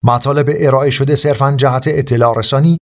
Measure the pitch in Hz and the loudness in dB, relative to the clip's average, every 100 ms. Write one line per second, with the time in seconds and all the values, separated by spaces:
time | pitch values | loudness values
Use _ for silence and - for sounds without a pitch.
0 | 131 120 131 143 143 147 151 131 143 131 | 0 0 -2 -2 0 0 2 2 0 -2
1 | 139 143 147 139 139 139 135 127 143 147 | 0 0 0 0 0 0 0 0 -2 -2
2 | 131 120 117 113 107 135 165 165 | -2 0 2 0 -2 0 2 0